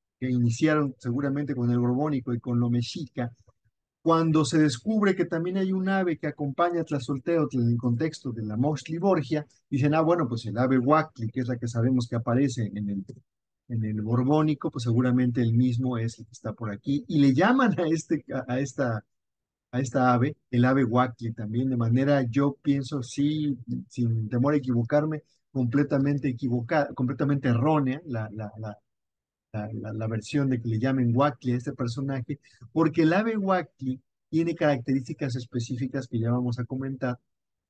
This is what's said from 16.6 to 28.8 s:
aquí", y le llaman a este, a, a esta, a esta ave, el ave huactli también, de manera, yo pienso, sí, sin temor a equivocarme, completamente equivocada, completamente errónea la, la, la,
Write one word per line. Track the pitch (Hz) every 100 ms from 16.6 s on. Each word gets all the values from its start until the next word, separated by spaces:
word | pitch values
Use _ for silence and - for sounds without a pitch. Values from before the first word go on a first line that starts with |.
| 113
aquí", | 101 - 143 -
y | 156
le | 139
llaman | 127 196 262 240 170
a | 165
este, | 160 - 151 -
a, | 131 -
a | 123
esta, | 139 - 127 107 - _ _ _ _ _ _
a | 123
esta | 127 139 127
ave, | 123 139 - _
el | 123 123
ave | 135 123
huactli | 123 127 120 117
también, | 113 107 120 135
de | 123
manera, | 113 123 139 143
yo | 123 113 143 139
pienso, | 151 139 131 143
sí, | 117 - 147 151 147 123 120 123 -
sin | - 117 113 107
temor | 120 139
a | 151
equivocarme, | 127 120 117 147 156 151 - _ _
completamente | 135 123 139 147 139 139 143 139
equivocada, | 120 131 120 117 160 143
completamente | - 123 117 143 143 135
errónea | 117 147 156 131 139 175
la, | 117 107
la, | 104 104 107
la, | 110 104